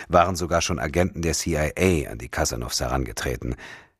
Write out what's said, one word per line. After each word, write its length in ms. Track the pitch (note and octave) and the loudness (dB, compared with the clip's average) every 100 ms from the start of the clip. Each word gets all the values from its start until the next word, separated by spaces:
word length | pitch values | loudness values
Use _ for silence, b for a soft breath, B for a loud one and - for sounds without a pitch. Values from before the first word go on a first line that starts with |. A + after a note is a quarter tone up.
| B | B
waren 280 | F2 F2 F2+ | 4 6 2
sogar 260 | E2+ E2+ | 0 0
schon 180 | - E2+ | 0 -2
Agenten 420 | D#2 D2 F#2 - | 0 2 2 0
der 120 | E2 | -2
C 220 | D#2 - D#2 | 0 0 0
I 500 | D2+ - F#2 E2+ C2+ | 0 2 4 4 0
A 40 | |
an 60 | A1+ | -8
die 120 | B1 | -8
Kasanows 500 | - D#2 A#1+ A1+ - | -2 -2 -2 -4 -4
herangetreten. 760 | B1+ C2 A#1+ G#1 - A#1+ A#1+ A#1+ B B B B | 0 0 -2 -4 -4 -4 -4 -8 B B B B